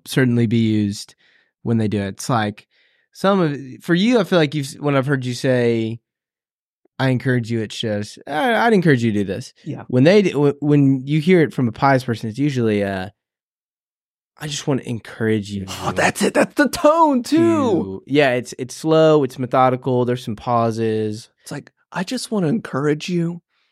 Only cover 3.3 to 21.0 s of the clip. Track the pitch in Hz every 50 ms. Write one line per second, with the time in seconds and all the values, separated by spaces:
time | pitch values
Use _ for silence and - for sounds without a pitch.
3.3 | 202 196 175 156 143 127 139 131 127 - - - 170 175 196 233 254 233 190 -
4.3 | 190 175 156 143 135 156 139 139 - - - 143 143 139 127 139 147 135 127 127
5.3 | 123 120 - 135 127 123 120 120 117 117 113 110 113 113 - _ _ _ _ _
6.3 | _ _ _ _ _ _ _ _ _ _ _ _ _ _ 131 135 127 123 - 135
7.3 | 127 123 117 110 117 113 110 101 - - - 113 107 104 104 104 - - - -
8.3 | 143 156 277 247 233 - 220 240 226 196 170 170 143 123 117 117 104 101 101 92
9.3 | 95 101 123 - - _ _ 165 131 123 101 - - 123 131 156 196 214 196 175
10.3 | - 135 147 143 143 143 143 147 147 147 143 135 135 135 127 139 147 156 147 175
11.3 | 185 175 156 117 - - 131 117 104 - - 139 139 131 123 - 117 104 - 113
12.3 | 104 120 139 147 139 127 117 110 107 104 101 98 98 95 92 98 - _ _ _
13.3 | _ _ _ _ _ _ _ _ _ _ _ _ _ _ _ _ _ _ _ _
14.3 | _ _ - 156 143 - - - 139 120 - - 123 107 - - - - 117 110
15.3 | 110 110 98 101 101 98 95 98 - - - - - - - - - - 202 196
16.3 | - - 285 - - - 285 277 - - - 302 311 330 330 302 285 247 233 -
17.3 | 285 330 330 330 330 320 277 247 196 156 - 98 95 - - - 131 147 147 135
18.3 | 123 127 120 - - - 131 120 - - - 156 160 160 160 156 156 151 139 123
19.3 | - - 127 120 - 135 127 131 127 127 127 139 127 123 123 120 123 123 - -
20.3 | 110 104 - 127 120 117 117 117 110 110 113 110 110 110